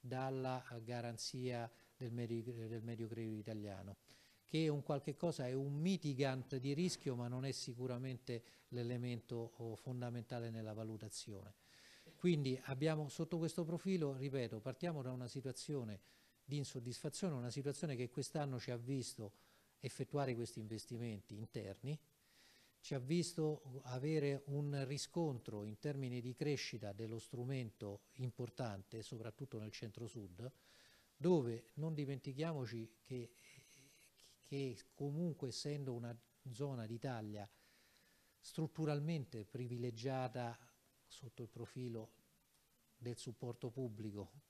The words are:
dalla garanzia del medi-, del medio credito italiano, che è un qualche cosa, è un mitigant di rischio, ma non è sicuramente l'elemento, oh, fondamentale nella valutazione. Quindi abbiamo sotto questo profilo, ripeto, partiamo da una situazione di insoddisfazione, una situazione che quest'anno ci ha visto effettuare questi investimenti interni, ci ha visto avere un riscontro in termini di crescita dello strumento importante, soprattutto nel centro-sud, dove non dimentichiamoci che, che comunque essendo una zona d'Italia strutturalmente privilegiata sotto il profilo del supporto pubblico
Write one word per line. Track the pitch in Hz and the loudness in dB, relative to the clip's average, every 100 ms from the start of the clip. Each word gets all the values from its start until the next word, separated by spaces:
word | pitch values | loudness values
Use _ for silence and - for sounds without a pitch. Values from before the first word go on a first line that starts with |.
dalla | 127 127 135 131 127 127 - 120 | -2 0 2 2 2 0 -2 -8
garanzia | 113 120 120 113 - 131 127 120 117 - - - | -4 -2 -2 -2 -4 -2 0 0 -2 -8 -20 -8
del | 123 | -4
medi-, | 117 117 117 | 0 0 0
del | 113 117 110 117 | -2 -4 -4 -4
medio | 113 113 113 | -4 -2 -2
credito | 113 113 107 | -2 -2 -2
italiano, | 104 110 104 95 98 104 - - - - - | -4 -4 -4 -6 -8 -12 -16 -20 -20 -20 0
che | 156 160 | 4 6
è | |
un | 147 | 4
qualche | 135 139 - 139 | 2 0 0 2
cosa, | 170 151 127 | 2 2 0
è | |
un | 131 139 143 | 2 2 4
mitigant | 170 190 147 127 135 131 123 135 | 4 4 4 4 4 4 0 0
di | 131 | 2
rischio, | 143 180 - 143 120 | 4 4 2 0 0
ma | 120 | 0
non | 127 135 | 0 0
è | |
sicuramente | - - 120 127 123 131 123 - 117 - - - | 0 -4 -2 0 0 -2 -4 -2 -4 -4 -20 -6
l'elemento, | 120 120 123 123 120 - 117 117 - | -2 2 2 0 -2 -2 -4 -4 -4
oh, | 117 107 | -4 -4
fondamentale | - 123 123 120 110 123 117 | -4 -2 -2 -2 -2 -2 -2
nella | 113 110 | -2 -4
valutazione. | 107 110 110 110 - - 98 104 - - - - - - - | -2 -4 -4 -6 -8 -6 -8 -10 -16 -20 -20 -20 -20 -20 4
Quindi | 180 160 135 131 - | 6 8 6 2 0
abbiamo | 131 156 156 147 | 4 4 4 2
sotto | - 160 170 | 0 0 2
questo | 160 170 | 2 2
profilo, | 160 170 196 185 147 135 | 0 2 4 4 4 2
ripeto, | 139 131 117 110 | 0 2 2 0
partiamo | 131 123 175 151 | -4 -2 0 0
da | 127 | 0
una | 127 123 | -2 -2
situazione | 139 131 - - 143 113 101 - - - _ | -2 -4 -4 0 0 0 -4 -10 -20 -20 _
di | - 143 | -2 0
insoddisfazione, | 135 131 120 120 151 - 190 | 0 -2 -4 -2 -2 0 2
una | 135 120 | 2 0
situazione | 139 139 139 165 123 | 0 0 0 0 0
che | 123 | 0
quest'anno | - 131 160 143 127 | 0 0 2 2 0
ci | - | 0
ha | 123 | -2
visto | 120 135 117 - 104 - - - - _ | 0 0 0 -4 -8 -8 -20 -20 -20 _
effettuare | 131 - 131 147 135 120 | -8 -4 0 2 2 2
questi | 117 - | -2 -4
investimenti | 107 110 - 117 120 104 - 104 | -4 -6 -4 -4 -2 -4 -6 -8
interni, | 113 120 101 98 131 151 - _ _ - - - - _ | -6 -6 -6 -6 -4 -4 -6 _ _ -20 -20 -20 -20 _
ci | - 139 | -2 -2
ha | |
visto | 127 175 170 - 156 151 135 131 | 4 4 4 4 2 2 -4 -10
avere | 127 127 143 156 143 139 - | -4 0 4 6 6 4 0
un | 143 147 143 135 | 0 2 2 0
riscontro | 143 - 170 160 120 - 107 | -2 0 2 2 0 -4 -4
in | 107 107 | -4 -2
termini | 147 139 131 123 | -2 0 0 -2
di | 120 | -2
crescita | 123 151 135 - 117 104 | 0 2 2 0 -2 -4
dello | 98 113 113 | -2 -4 -4
strumento | - 120 123 135 117 - 104 101 _ - | -4 -4 0 0 -2 -4 -6 -6 _ -2
importante, | 127 - 120 - 120 98 - 113 | -2 0 -4 -2 -2 -2 -6 -8
soprattutto | - 120 110 - 135 113 | -6 -6 -6 -6 -6 -4
nel | 107 | -6
centro-sud, | - 113 110 117 120 98 90 123 - - - - - - _ | -6 -8 -6 -8 -6 -10 -8 -10 -10 -20 -20 -20 -20 -20 _
dove | 156 175 117 117 - - | 8 8 8 0 -4 -2
non | 156 | 0
dimentichiamoci | 151 139 135 139 131 160 151 120 117 110 - | 0 0 -2 -4 0 0 0 0 -2 -6 -10
che, | - 127 117 - - - - - 131 - - - - - | -6 -6 -6 -12 -20 -20 -20 -20 -20 -20 -20 -20 -20 -20
che | - 139 135 110 - | -8 -2 -2 -4 -12
comunque | - 143 147 175 147 135 | -4 -2 2 0 0 -4
essendo | - 147 147 135 | -2 -2 -2 -2
una | 120 120 117 - _ 131 | -2 -4 -6 -12 _ -10
zona | 113 143 127 110 | -2 -2 -2 -2
d'Italia | 117 139 120 107 104 98 - - - - - - - _ _ | -2 -2 -2 -2 -6 -8 -14 -20 -20 -20 -20 -20 -20 _ _
strutturalmente | - - 160 - 156 147 151 165 123 117 101 | -8 -2 -2 2 2 4 2 0 -2 -6 -6
privilegiata | 120 123 123 123 113 127 131 127 120 120 117 - _ _ _ _ | -4 -2 0 0 0 0 2 0 0 -2 -4 -16 _ _ _ _
sotto | - 120 - | -14 -14 -10
il | 117 | -10
profilo | 117 113 127 123 113 110 - _ _ _ _ _ _ _ _ | -8 -8 -4 -4 -4 -6 -16 _ _ _ _ _ _ _ _
del | 120 117 | -4 -2
supporto | - 113 123 117 123 | -4 -4 -4 -2 -2
pubblico | 123 123 107 107 101 95 143 _ | 0 -2 -2 -4 -2 -6 -10 _